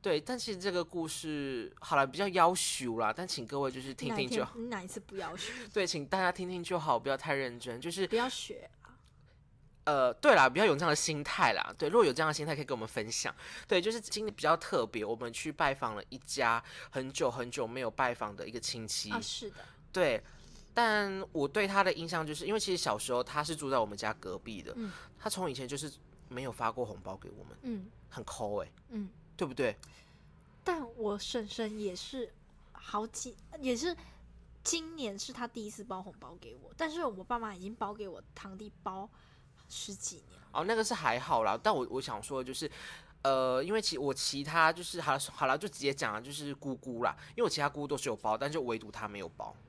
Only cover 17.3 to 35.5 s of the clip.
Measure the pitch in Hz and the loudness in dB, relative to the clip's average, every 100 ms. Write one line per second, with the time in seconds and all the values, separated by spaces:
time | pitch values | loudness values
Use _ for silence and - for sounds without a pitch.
17.3 | 120 120 143 113 127 120 - 131 120 107 | 0 -6 -4 -4 -2 -4 0 0 0 -6
18.3 | 98 - 117 - 120 110 - 104 220 226 | -6 -10 -6 -6 -6 -4 -4 -2 -4 -4
19.3 | - 214 - - - - 185 160 110 - | -8 -8 -12 -18 -20 -8 2 2 2 -4
20.3 | - - - - - 233 214 202 190 190 | -20 -20 -20 -4 2 4 4 0 -4 -6
21.3 | 160 143 208 196 196 185 165 165 170 156 | -2 0 2 2 4 4 2 -2 -2 -2
22.3 | 151 160 214 202 175 - 107 - 123 123 | -4 -2 0 0 0 0 0 0 0 0
23.3 | 151 151 160 143 131 107 104 107 107 92 | -2 -2 -2 2 2 2 -2 -4 -4 -6
24.3 | 90 - 101 - - 214 - - - 220 | -8 -8 -10 -8 -8 -8 -10 -16 -8 -6
25.3 | 196 185 127 127 139 147 - - - - | -2 -4 -4 -6 -6 -8 -12 -20 -20 -12
26.3 | 123 131 110 113 120 113 101 98 95 90 | -6 -6 -2 -2 0 -4 -4 -10 -10 -12
27.3 | 104 - - 262 214 190 - - - - | -16 -18 -12 -8 -8 -8 -18 -14 -12 -10
28.3 | - 104 104 80 - - 220 196 - - | -6 -2 -2 -4 -12 -12 -8 -8 -12 -20
29.3 | - 160 127 123 - - - - - - | -6 -6 0 0 0 -14 -20 -20 -20 -20
30.3 | - - - - 339 240 233 214 202 - | -20 -20 -8 -2 -2 -4 -4 -2 -2 -4
31.3 | 247 208 - 220 214 202 180 - 269 233 | -4 -4 -4 -4 -4 -6 -6 -8 -8 -8
32.3 | - - - - - - 208 226 - 254 | -10 -20 -20 -20 -18 -6 -4 -4 -8 -10
33.3 | - - 320 262 233 330 339 - - - | -12 -18 -4 0 2 0 -4 -10 -20 -20
34.3 | - - - - 330 320 330 240 196 - | -20 -20 -8 -2 -2 -4 -6 -6 -6 -10
35.3 | 247 240 | -6 -6